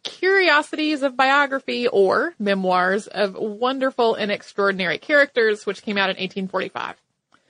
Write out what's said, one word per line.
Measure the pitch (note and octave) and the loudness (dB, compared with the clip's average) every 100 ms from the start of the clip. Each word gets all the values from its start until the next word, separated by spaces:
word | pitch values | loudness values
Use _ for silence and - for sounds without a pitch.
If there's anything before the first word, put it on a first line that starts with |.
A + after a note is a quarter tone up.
Curiosities | - - F#4 G4 F4+ D4 D4 D4 D4+ D4+ | -16 -2 2 4 4 4 2 -4 -2 -2
of | C4+ B3 | -2 0
Biography, | C4 C#4 C#4+ C4+ - A#3+ A#3+ | 2 2 2 -2 -6 -4 0
or | G3 F#3 G3+ D#4 E4+ | 2 4 2 0 -4
Memoirs | G3+ G3 F#3 F3+ F3+ G3+ - | -2 0 2 2 2 0 -4
of | - G3+ | -4 -4
Wonderful | F#3+ A3 G#3 B3 C4+ C4+ B3+ A#3 | -2 -8 -2 -2 0 -2 0 0
and | - G3+ | 0 -2
Extraordinary | G3+ - - G3 F#3+ F3+ D#3 | -6 -8 -2 0 0 -2 -4
Characters, | - D4 C#4 - A3 G#3 | 2 2 2 2 0 0
which | - F#3+ | -4 -8
came | - G3+ | -4 -2
out | G3 | -2
in | F#3+ | -2
eighteen | F#3 G3 F#3+ | -6 -6 -6
forty-five. | F#3 - - - - _ _ _ _ | -4 -6 -8 -10 -12 _ _ _ _